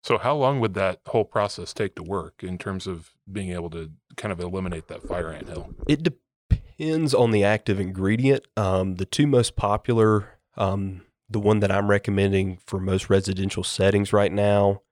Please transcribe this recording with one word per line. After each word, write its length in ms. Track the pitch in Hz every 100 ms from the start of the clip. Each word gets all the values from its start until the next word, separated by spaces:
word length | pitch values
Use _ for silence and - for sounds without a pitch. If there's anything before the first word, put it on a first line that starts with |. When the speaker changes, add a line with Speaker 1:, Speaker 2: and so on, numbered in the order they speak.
Speaker 1:
So 140 | - 113
how 180 | 123
long 240 | 147 131 139
would 120 | 113
that 240 | 95 95 92 -
whole 180 | 117
process 480 | 104 110 104 - 107
take 220 | - 101
to 80 | -
work 400 | 82 98 80 _
in 140 | 92 90
terms 280 | - 95 98
of 240 | 85 80 _ -
being 220 | 98 92
able 180 | 87 85
to 200 | 82 80 78 _ -
kind 140 | 110
of 80 | 87
eliminate 460 | 90 95 90 82 -
that 160 | - -
fire 220 | 90 80
ant 180 | 76 -
hill? 240 | 80 - - -
Speaker 2:
It 120 | 147 160 - _ _ _
depends 640 | - - - 156 160 156
on 180 | 123 120
the 120 | 107
active 340 | 101 107 - 98
ingredient. 640 | 95 92 95 110 135 135 _
Um, 400 | - 98 92 95
the 100 | 92
two 220 | 92 - 147
most 300 | 127 120 -
popular, 840 | 104 104 - 117 110 107 101 _ _
um, 460 | - 98 98 98 92 _ _ _
the 100 | 107
one 200 | 104 107
that 120 | 101
I'm 180 | 98 101
recommending 680 | 101 - 98 98 98 95 92
for 140 | - 98
most 300 | 92 95 -
residential 540 | 98 95 95 98 -
settings 500 | 90 - 95 101 101
right 180 | 104 101
now 500 | 101 104 101 101 98 _